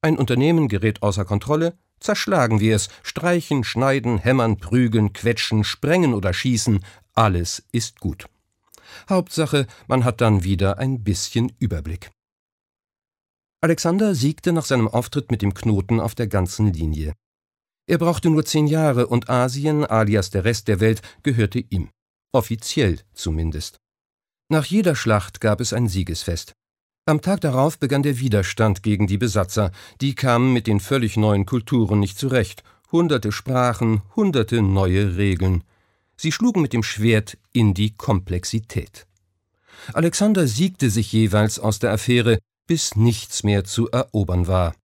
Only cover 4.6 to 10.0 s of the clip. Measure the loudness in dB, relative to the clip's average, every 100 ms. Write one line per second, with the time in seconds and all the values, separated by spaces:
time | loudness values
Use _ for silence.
4.6 | 0 0 2 2 0 0 -2 -2 0 0
5.6 | -2 -4 0 2 2 2 -2 -2 0 0
6.6 | 2 0 -2 -20 _ 2 2 2 -4 -8
7.6 | _ -6 -6 _ -8 -8 -16 _ _ _
8.6 | _ -20 -20 -20 -2 -2 -2 -4 0 0
9.6 | -2 -8 -2 2